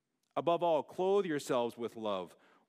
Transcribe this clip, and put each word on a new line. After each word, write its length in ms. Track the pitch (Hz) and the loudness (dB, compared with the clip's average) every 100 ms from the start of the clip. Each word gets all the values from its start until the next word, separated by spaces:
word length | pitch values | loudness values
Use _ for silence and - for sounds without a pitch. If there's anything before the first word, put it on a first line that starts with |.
| _ _ _ 143 | _ _ _ -4
Above 260 | 143 170 | 0 2
all, 220 | 170 151 | 2 2
clothe 420 | - - 185 202 185 | 0 -2 2 2 0
yourselves 500 | 147 - 127 120 117 | -2 0 0 0 -4
with 200 | 110 117 | -8 -6
love, 400 | 107 95 85 - _ _ | -4 -4 -6 -14 _ _